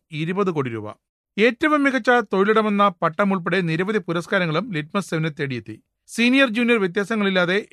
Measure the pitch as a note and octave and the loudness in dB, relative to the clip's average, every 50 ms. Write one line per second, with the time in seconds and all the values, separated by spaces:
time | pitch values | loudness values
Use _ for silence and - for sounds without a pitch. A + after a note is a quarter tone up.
0 | _ _ D#3+ D3 D#3+ E3 F#3+ G3 G#3 F#3 E3 D3+ C3 B2+ A2+ A2 G#2 G#2 A2 - | _ _ -8 -6 -6 -4 -2 -2 -2 -2 -2 -2 -4 -4 -6 -8 -10 -12 -14 -18
1 | _ _ _ _ _ _ _ - G#3 B3 A#3 - D#4 D#4 D4+ D4 C#4 C#4 B3+ C4 | _ _ _ _ _ _ _ 2 2 2 2 2 0 2 2 2 2 2 0 0
2 | G#3+ B3+ B3 A#3+ A3+ - - F#3+ G3 G#3 A3 A3 G#3+ G#3+ G3+ G3+ G3+ G3+ F#3 _ | 2 2 2 2 2 2 0 2 2 2 2 2 2 2 2 2 2 2 2 _
3 | F3+ E3 D#3+ - G#3 G3 F#3+ F#3 E3+ F#3 E3+ G3 F3+ D#3+ D#3+ E3 F#3 G3 G#3+ G#3 | -2 -2 0 0 0 0 0 0 -2 -2 -2 -2 0 0 -2 -2 -2 -2 -2 -2
4 | E3+ - D#3+ F3 E3 - G3+ G3 F3+ E3 D3+ E3 G#3+ C4 F#3 D3+ D3+ D#3 - G3+ | -2 -4 -4 -4 -4 -2 -2 -2 0 0 -2 -2 -4 -4 -6 -6 -6 -6 -6 -6
5 | F#3 - F3+ D#3+ D#3+ E3 D3 - D3 C#3 B2+ A#2 A2+ - A2 - _ _ _ _ | -4 -4 -4 -4 -2 -4 -4 -6 -6 -6 -6 -8 -10 -12 -16 -18 _ _ _ _
6 | _ - - - A#3 B3 B3+ C4+ C#4 B3+ G3+ A#3+ A#3+ A#3 A#3+ A3 G3 F3+ F3 G#3 | _ -8 -2 0 2 4 4 4 4 2 2 0 2 2 2 2 0 0 -2 -2
7 | G3+ - A#3 G#3+ G3+ G3 F#3+ F#3 F3 E3+ F#3 G#3 G#3 - | -4 -2 -2 0 0 2 2 2 2 2 0 -2 -4 -6